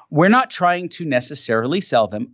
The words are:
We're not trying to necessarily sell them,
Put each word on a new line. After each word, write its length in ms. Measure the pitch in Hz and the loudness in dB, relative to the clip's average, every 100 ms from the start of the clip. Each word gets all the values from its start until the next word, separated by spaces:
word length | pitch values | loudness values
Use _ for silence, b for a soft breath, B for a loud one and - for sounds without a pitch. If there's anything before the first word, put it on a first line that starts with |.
| B | B
We're 180 | 147 185 | 2 4
not 220 | 247 247 | 4 2
trying 380 | - 175 175 180 | 0 0 0 -4
to 140 | - | -8
necessarily 760 | 165 123 123 143 - 113 120 180 | -2 -2 -2 -8 -2 -2 0 -4
sell 280 | - 123 107 | 0 0 0
them, 200 | 104 120 | -4 -4